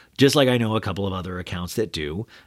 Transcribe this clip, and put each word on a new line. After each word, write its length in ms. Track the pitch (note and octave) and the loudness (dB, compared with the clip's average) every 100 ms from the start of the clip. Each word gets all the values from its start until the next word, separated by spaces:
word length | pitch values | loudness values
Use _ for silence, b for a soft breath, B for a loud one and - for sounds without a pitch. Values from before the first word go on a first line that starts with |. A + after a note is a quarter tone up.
| B B | B B
just 200 | C#3 D3 | 4 6
like 100 | B2+ | 4
I 100 | B2 | 4
know 200 | A2+ A2 | 2 0
a 40 | |
couple 240 | G#2 F#2 G2 | -2 -4 -4
of 60 | |
other 260 | F#2 F2+ F2+ | -4 -6 -8
accounts 380 | F2+ F2+ F2+ - | -8 -6 -6 -4
that 160 | G#2 | -4
do. 340 | - D2 E2+ A2+ B | -4 -6 -6 -8 B